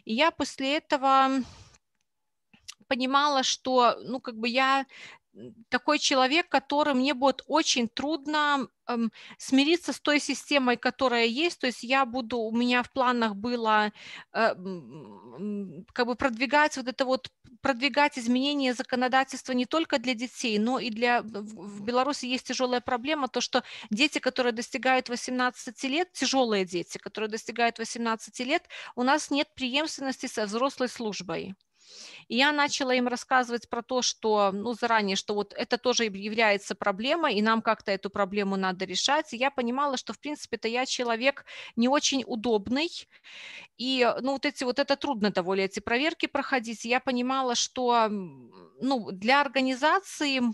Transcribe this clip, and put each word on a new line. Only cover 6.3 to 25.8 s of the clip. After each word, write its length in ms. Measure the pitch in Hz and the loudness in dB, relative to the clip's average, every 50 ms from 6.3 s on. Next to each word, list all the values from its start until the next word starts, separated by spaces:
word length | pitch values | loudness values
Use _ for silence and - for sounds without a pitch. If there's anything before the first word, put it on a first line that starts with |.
| 285 339 349 - | 4 2 0 2
который, 440 | - 269 - - 285 294 302 294 277 | 0 0 0 0 0 2 2 2 2
мне 200 | 254 254 277 294 | 2 2 0 0
будет 280 | 247 269 269 262 - - - | 2 2 2 2 0 -2 -2
очень 400 | - 208 254 - - 247 233 220 | 0 0 2 2 2 0 0 -2
трудно, 800 | - - 262 294 320 294 269 294 302 302 294 294 285 277 240 - _ _ _ - | -2 -4 -4 -4 -4 -4 -4 -2 0 2 2 2 2 0 0 -4 _ _ _ -6
эм, 240 | 240 233 233 220 - - - - - - | -2 -2 -2 -2 -4 -8 -16 -20 -18 -16
смириться 540 | - - 269 269 285 302 349 339 - - | -4 2 4 4 6 6 4 2 0 -2
с 80 | 269 - | -6 -2
той 200 | - - 294 285 | 0 2 2 2
системой, 560 | - - 269 - - - 294 285 254 247 240 240 | 2 0 -4 -6 -2 0 2 2 4 4 2 2
которая 480 | - 262 - - 269 254 240 233 233 | 0 -2 0 2 0 2 4 4 2
есть. 340 | 233 226 254 330 349 - - | 2 2 2 0 0 0 0
То 80 | - 254 | -2 -2
есть 160 | 226 - - | -2 -4 -2
я 220 | 226 262 269 269 | 0 2 2 2
буду, 320 | 233 233 262 240 220 247 240 | 2 0 -4 -6 -4 -4 -4
у 160 | 220 220 220 | -2 0 0
меня 260 | 233 247 247 247 247 247 | 2 2 4 2 2 0
в 80 | - - | 0 -2
планах 420 | 277 247 247 247 240 226 220 202 | 0 2 2 2 2 2 0 -2
было, 560 | 196 202 247 247 240 226 220 214 214 214 208 - - - - - - - _ - | -2 -4 -4 -2 0 2 4 4 4 4 2 -2 -6 -14 -18 -18 -18 -16 _ -2
э, 60 | 214 226 220 - | 2 2 2 2
м, 800 | 180 180 190 185 175 139 107 131 156 135 104 104 95 95 123 117 139 196 208 208 202 202 185 147 160 | 0 -4 -8 -8 -8 -10 -14 -16 -16 -16 -18 -18 -18 -18 -18 -14 -10 -8 -6 -6 -6 -8 -8 -12 -14
м, 60 | - - - | -16 -8 -4
как 140 | - 247 233 | -2 -2 -2
бы 80 | 247 | -2
продвигать 640 | - - 269 226 220 269 240 285 294 302 302 - 269 | -2 -2 -2 -2 -2 -2 2 4 4 4 4 2 -2
вот 100 | 233 247 | -6 -6
это 160 | 247 - 269 | -4 -2 0
вот, 240 | 254 262 254 - - _ _ _ - 247 - | 0 0 -2 -2 -6 _ _ _ -20 -12 -4
продвигать 560 | - 269 269 226 262 285 226 285 294 294 - 269 | -2 -2 0 2 0 0 4 4 4 4 2 0
изменения 560 | 226 226 247 254 269 285 294 285 269 254 240 | -2 0 2 2 2 0 0 0 0 0 0
законодательства 800 | - 262 - 262 247 254 254 247 262 269 - - 254 - - 262 | -2 -4 -4 -2 0 0 2 4 2 2 0 -2 -10 -6 -4 -2
не 120 | 247 254 | -2 0
только 340 | - - 320 320 - 294 277 | 0 0 0 0 0 0 0
для 140 | 226 254 254 | 0 0 -2
детей, 440 | 214 247 240 - - - 233 214 208 | -2 -4 -8 -6 -4 -2 0 0 2
но 200 | 214 240 262 247 | 2 2 0 0
и 100 | - 247 | -2 -4
для... 320 | 214 220 247 240 240 240 | -2 0 2 2 2 2
в, 60 | 220 220 | 0 -2
в, 500 | 226 202 214 214 220 214 165 208 202 208 | -8 -10 -10 -10 -12 -14 -14 -12 -12 -10
в 20 | 202 | -4
Беларуси 420 | 226 240 247 262 285 277 - - 247 | 0 2 2 2 2 0 -4 -4 -4
есть 200 | 254 247 - - | -4 -4 -4 -4
тяжёлая 320 | 247 - 262 247 254 247 | -4 -2 0 0 0 0
проблема, 460 | - - 254 240 233 285 311 302 269 - | -2 -2 -4 -4 -2 -2 -2 -2 -2 -2
то, 140 | - 247 | -2 -2
что 220 | - - - 254 - - - - - - | -2 0 0 0 -2 -2 -8 -16 -10 -4
дети, 280 | 214 208 294 294 - 294 | 0 2 2 2 2 0
которые 340 | - 254 - - 247 240 233 | -2 -2 0 0 2 0 0
достигают 560 | 226 233 - - 254 226 262 262 262 254 - | -2 -4 -6 -4 -2 2 2 2 2 2 0
восемнадцати 800 | 240 226 - - 254 254 254 247 240 - - 262 220 - | -4 -6 -4 -4 -2 0 0 -2 -2 -4 -10 -14 -10 -6